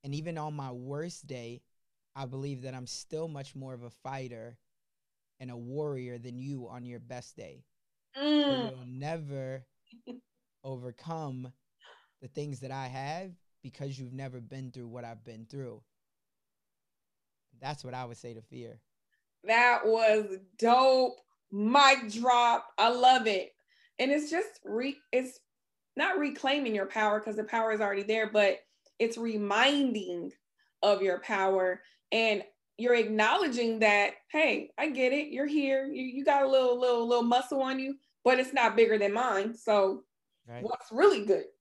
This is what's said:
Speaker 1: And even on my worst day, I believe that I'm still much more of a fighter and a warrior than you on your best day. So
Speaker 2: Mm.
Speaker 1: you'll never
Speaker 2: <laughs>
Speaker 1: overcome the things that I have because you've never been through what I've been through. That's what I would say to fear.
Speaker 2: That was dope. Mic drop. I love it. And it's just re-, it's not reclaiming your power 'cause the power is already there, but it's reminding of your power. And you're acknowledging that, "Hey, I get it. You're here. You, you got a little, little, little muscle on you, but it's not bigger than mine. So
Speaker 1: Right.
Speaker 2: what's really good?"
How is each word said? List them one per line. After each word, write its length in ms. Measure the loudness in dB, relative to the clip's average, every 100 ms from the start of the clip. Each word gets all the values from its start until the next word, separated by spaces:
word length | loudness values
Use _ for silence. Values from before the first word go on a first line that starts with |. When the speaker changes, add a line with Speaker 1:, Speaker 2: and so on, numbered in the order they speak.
Speaker 1:
And 100 | -8
even 240 | -8 -6 -8
on 160 | -8
my 160 | -8 -10
worst 560 | -10 -10 -8 -8 -12 -14
day, 360 | -12 -12 -14 _ _ _ _ _
I 120 | -12 -10
believe 360 | -8 -8 -8
that 120 | -10
I'm 120 | -12 -12
still 420 | -14 -10 -8 -8
much 260 | -10 -14
more 200 | -14 -14
of 80 | -14
a 80 | -16
fighter 680 | _ -12 -10 -10 -12 -16 -18 _ _ _ _ _ _ _ _
and 100 | -14
a 60 | -12
warrior 640 | -10 -6 -6 -6 -8 -12
than 200 | -12 -12
you 300 | -10 -10 -10
on 160 | -14
your 160 | -14 -16
best 360 | -14 -16 -16 -18
day. 280 | -18 -20 _ _ _ _ _ -6 2 2
So 140 | 2
Speaker 2:
Mm. 180 | 0 -4
Speaker 1:
you'll 160 | -8 -14
never 800 | -10 -8 -8 -8 -8 -8 -12 -16 _ _ -20 -18
Speaker 2:
<laughs> 580 | -18 _ _ _ _
Speaker 1:
overcome 880 | -12 -10 -12 -14 -10 -8 -8 -8 -12 -16 _ _ -20 -20 _ _
the 60 | -14
things 320 | -10 -10 -10
that 100 | -10
I 160 | -8 -8
have 440 | -8 -8 -8 -10 -18 _ _
because 360 | -20 -12 -12 -10
you've 140 | -12
never 260 | -10 -12 -12
been 320 | -14 -14 -14
through 160 | -14 -14
what 160 | -14
I've 200 | -14 -16
been 220 | -18 -18 -16
through. 360 | -12 -12 -14 _ _ _ _ _ _ _ _ _ _ _ _ _ _ _ _ _ _
That's 240 | -12 -10
what 100 | -10
I 100 | -10
would 120 | -12 -14
say 180 | -16
to 80 | -16
fear. 380 | _ -18 -16 -18 _ _ _ _ _ _
Speaker 2:
That 420 | 0 4 4 4 2
was 520 | 4 4 4 0 -10 -14 0
dope. 600 | 6 6 8 6 2 -2 _ _ _
Mic 580 | -2 4 8 8 6 0
drop. 560 | -2 4 4 4 2 -2 2
I 100 | 2
love 360 | 6 6 6 4
it. 260 | -2 -4 _ _ _ _ -4
And 120 | 0
it's 200 | 0 0
just 300 | -4 -4 -10
re-, 340 | -8 -6 -6 -8 _
it's 260 | -2 -2 -14 _ _ _ _ _ -2
not 220 | 0 0
reclaiming 560 | -2 -2 -2 0 0
your 120 | -2 -2
power 340 | 0 2 2
'cause 160 | -2 -6
the 80 |
power 280 | -2 0 0
is 80 | 0
already 220 | 0 -2
there, 260 | 0 0 2
but 300 | 4 4 2 _ _ _ _
it's 200 | -2 -2
reminding 1120 | -4 -2 0 4 4 4 0 -2 -6 -8 -8 -14 _ _ _ _
of 200 | 2 4
your 180 | 2 -2
power. 600 | -2 0 2 2 0 -2 _ _ _
And 320 | 0 2 0 -4 _ _ -4
you're 160 | 2 4
acknowledging 800 | 4 2 4 4 0 0 -2 4
that, 340 | 4 4 2 -2 _
"Hey, 420 | 0 2 0 -6 -6
I 120 | -4
get 220 | 0 0
it. 160 | 0 -4
You're 180 | -6 -2
here. 400 | 0 0 0 -2
You, 160 | -8
you 200 | -8 -2
got 180 | 2 2
a 60 | 4
little, 300 | 4 4 2
little, 280 | 2 0 2
little 180 | 2
muscle 380 | 2 0 0 -2
on 160 | -2 -4
you, 200 | -6 -10 _ _
but 140 | 2 4
it's 140 | 2
not 240 | 2 2 6
bigger 220 | 6 6
than 140 | 2
mine. 400 | 0 0 0 -2 -6
So 480 | 2 4 4 0 _ _ _ _ -16
Speaker 1:
Right. 180 | -10
Speaker 2:
what's 280 | -8 -8 -6
really 320 | 4 6 6
good?" 220 | 2 0 0 _